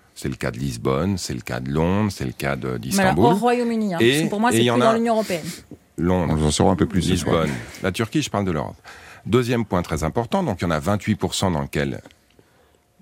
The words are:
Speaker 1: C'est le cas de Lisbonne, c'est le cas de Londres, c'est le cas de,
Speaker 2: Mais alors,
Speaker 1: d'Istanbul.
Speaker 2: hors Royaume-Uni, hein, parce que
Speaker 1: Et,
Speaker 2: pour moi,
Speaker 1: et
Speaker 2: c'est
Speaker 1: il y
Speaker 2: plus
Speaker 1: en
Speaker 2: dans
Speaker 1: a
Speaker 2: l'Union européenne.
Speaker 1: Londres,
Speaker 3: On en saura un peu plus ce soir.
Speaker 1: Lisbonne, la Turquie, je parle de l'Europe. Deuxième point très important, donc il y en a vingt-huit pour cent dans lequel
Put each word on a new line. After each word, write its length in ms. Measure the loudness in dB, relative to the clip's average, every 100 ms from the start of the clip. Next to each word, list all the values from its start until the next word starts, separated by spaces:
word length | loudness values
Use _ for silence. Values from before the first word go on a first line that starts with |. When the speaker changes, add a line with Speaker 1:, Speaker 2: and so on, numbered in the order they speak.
| _
Speaker 1:
C'est 160 | -10 -8
le 60 | -4
cas 140 | -6
de 60 | -4
Lisbonne, 640 | -6 -4 -2 0 0 -2
c'est 160 | -4
le 80 | -8
cas 180 | -6 -8
de 100 | -4
Londres, 400 | 0 0 2 -2
c'est 140 | -4
le 80 | -8
cas 240 | -6 -4 -4
de, 120 | -4
Speaker 2:
Mais 0 |
alors, 100 | -6
Speaker 1:
d'Istanbul. 460 | -2 2 2 4 4
Speaker 2:
hors 120 | 4
Royaume-Uni, 540 | 2 0 0 -2 -2
hein, 60 | 2
parce 120 | 4
que 140 | 4
Speaker 1:
Et, 40 | 0
Speaker 2:
pour 100 | 0
moi, 100 | 2
Speaker 1:
et 40 |
Speaker 2:
c'est 60 | 4
Speaker 1:
il 40 |
y 60 | 4
Speaker 2:
plus 60 | 4
Speaker 1:
en 20 |
Speaker 2:
dans 120 | 4
Speaker 1:
a 40 | 2
Speaker 2:
l'Union 160 | 2
européenne. 320 | 0 0 -4 -6 -12 -16 -20 _ -2
Speaker 1:
Londres, 360 | 2 2 2 2
Speaker 3:
On 40 |
en 80 | 2
saura 220 | 4 4
un 40 | 4
peu 100 | 2
plus 160 | 2
ce 140 | 2 0
soir. 260 | 2 2
Speaker 1:
Lisbonne, 140 | 0 -4 -10 -4
la 100 | -4
Turquie, 300 | -2 -2 -2
je 80 | -2
parle 160 | -2 0
de 60 |
l'Europe. 240 | -2 -4 -10 -20 -20 -20 -14 0
Deuxième 400 | 2 2 0 0
point 160 | 0
très 220 | 0 -2
important, 380 | -2 -2 -2 0
donc 200 | -2 -2
il 20 |
y 20 | 0
en 40 |
a 80 | 0
vingt-huit 380 | 0 0 0 -2
pour 180 | -2
cent 160 | -2 0
dans 100 | 0
lequel 400 | -2 -2 -2 -4 -14 _ _ _ _ _ _ _ _ _